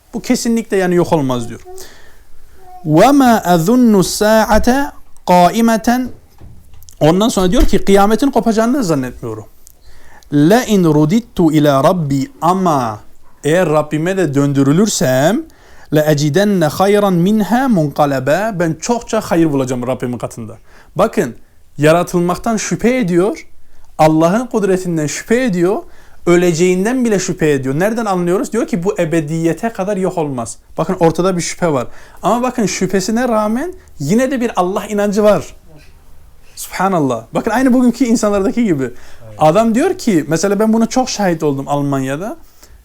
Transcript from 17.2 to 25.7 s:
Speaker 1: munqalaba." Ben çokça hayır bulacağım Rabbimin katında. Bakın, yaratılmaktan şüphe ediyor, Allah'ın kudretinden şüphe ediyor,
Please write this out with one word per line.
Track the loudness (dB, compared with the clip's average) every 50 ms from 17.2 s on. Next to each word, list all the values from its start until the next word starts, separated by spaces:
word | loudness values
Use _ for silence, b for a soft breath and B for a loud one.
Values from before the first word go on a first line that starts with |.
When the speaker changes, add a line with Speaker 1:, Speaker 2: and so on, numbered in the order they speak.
| 2 2 2 0 0 0 0 0 0 2
Speaker 1:
munqalaba." | 0 0 0 0 0 0 0 0 0 -2 0 0 0 0 -2 -4 -4
Ben | -2 -2 -2 -4 -4
çokça | -4 -4 -4 -4 -4 -4 -4 -4
hayır | -2 -2 0 0 0 2
bulacağım | 0 -2 -2 -2 -4 -6 -4
Rabbimin | -6 -6 -4 -6 -8 -8 -8
katında. | -10 -12 -12 -12 -14 -14 -16 -18 b b b b b b b
Bakın, | 0 0 0 0 -2 -4 -4 -6 -12 -20 _ _ -20 -20 -16 -6 0
yaratılmaktan | 2 2 4 2 0 0 -2 -2 0 -2 -4 -4 -4 -4 -4
şüphe | -4 -4 -4 -4 -2 0 0 0 0
ediyor, | 0 0 2 2 2 0 -2 -6 -12 -16 -16 -16 -16 -16 -16 -16 -16 -8 -2 2
Allah'ın | 2 4 4 4 2 2 2 0 -2
kudretinden | -2 -2 -2 0 0 0 0 -2 -2 -4 -2 -4
şüphe | -4 -6 -6 -2 -2 0 0 0
ediyor, | 0 0 0 0 0